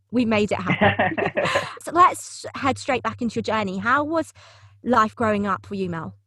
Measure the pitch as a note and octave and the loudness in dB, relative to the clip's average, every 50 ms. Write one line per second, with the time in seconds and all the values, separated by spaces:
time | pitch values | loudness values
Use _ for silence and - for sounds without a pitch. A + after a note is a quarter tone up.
0 | _ _ - B3 B3 A3+ A3 G#3 G#3 G#3 G3 - F3+ F#3 F#3+ - G#3 G3+ G3 - | _ _ 0 0 2 4 4 2 2 2 0 -2 -2 -2 0 4 4 2 4 2
1 | G3+ F3+ - - - - - - - - C5+ C#5 - - - - - - C#4+ E4+ | 0 0 0 -2 -2 -2 -2 -2 -2 0 0 -2 -4 -6 -10 -14 -10 -2 4 6
2 | F4+ E4+ - - - - - - - - - - - C#4 B3+ - - - C4 A#3+ | 6 6 4 0 -10 -14 -14 -14 -14 -12 -8 -4 -2 -2 -2 -2 -2 -2 -2 -2
3 | - A3+ G#3+ - B3 A3+ - A#3 G#3 - G#3 A3 G#3 F#3+ F#3 G3 G3 A#3 B3+ C#4+ | -2 -4 -6 -4 -4 -4 -2 -4 -2 -2 -2 -2 -2 -2 -4 -2 0 2 2 2
4 | D4 D4 E4 E4 D#4+ - - - - - - - - - _ _ - A3+ B3 A3+ | 2 2 0 -2 -2 -4 -8 -20 -20 -20 -20 -20 -20 -20 _ _ -2 2 4 4
5 | A3 G#3+ - - A#3+ A3 G#3+ G3+ G3+ G3+ F#3 - - - G#3 F#3+ F#3+ F3+ E3+ E3 | 4 2 2 0 0 0 2 2 0 0 -2 -4 -4 -6 -6 -4 -4 -4 -4 -6
6 | D#3+ F#3+ - _ _ | -8 -10 -12 _ _